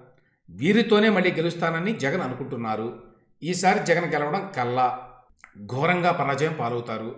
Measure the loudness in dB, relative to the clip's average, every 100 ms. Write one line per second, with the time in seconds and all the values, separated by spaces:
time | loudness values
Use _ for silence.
0 | -20 _ _ _ -20 -2 2 4 4 4
1 | 6 4 2 2 -2 -2 -2 -2 -2 -2
2 | -2 -2 -4 -6 -8 -6 -4 -4 -4 -8
3 | -16 _ _ _ -6 0 2 2 4 2
4 | 2 0 0 -2 -4 -4 -2 2 0 0
5 | -10 -20 _ _ -20 -18 -10 -2 2 2
6 | 2 2 0 0 -2 -2 -4 -4 -6 -8
7 | -8